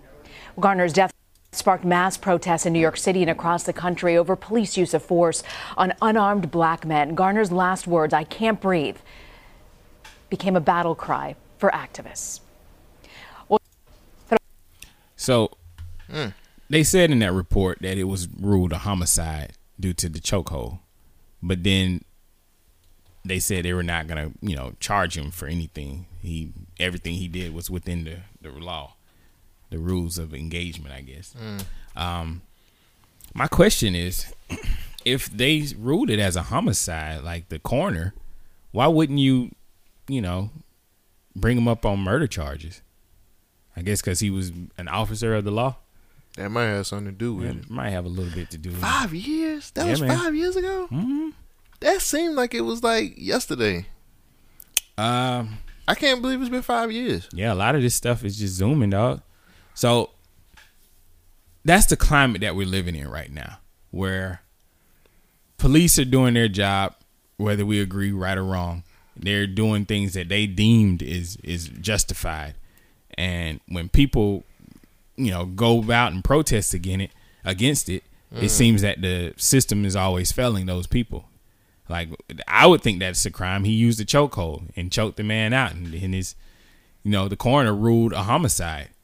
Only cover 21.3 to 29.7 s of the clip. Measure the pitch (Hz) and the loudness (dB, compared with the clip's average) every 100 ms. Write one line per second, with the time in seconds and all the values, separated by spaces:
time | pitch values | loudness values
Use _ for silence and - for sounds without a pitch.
21.3 | - 87 92 98 95 92 90 - _ _ | -8 -2 0 2 2 2 -2 -6 _ _
22.3 | _ _ _ _ _ _ _ _ - 92 | _ _ _ _ _ _ _ _ -14 -4
23.3 | 92 - 92 87 90 85 85 80 78 76 | -2 0 -2 -2 -2 -2 -4 -4 -6 -6
24.3 | - 104 71 64 - - 101 85 78 73 | -6 -6 -4 -8 -10 -2 0 0 -4 -8
25.3 | 90 76 85 80 78 69 76 90 85 85 | -10 -6 -6 -6 -10 -12 -12 -14 -12 -8
26.3 | 82 78 85 87 - 90 90 87 87 90 | -8 -8 -12 -16 -6 -6 -4 -8 -8 -8
27.3 | 90 87 82 87 90 90 87 80 92 92 | -8 -10 -10 -8 -10 -6 -8 -8 -12 -18
28.3 | - 78 69 87 80 69 _ _ _ _ | -20 -20 -16 -12 -12 -12 _ _ _ _
29.3 | _ _ _ - | _ _ _ -12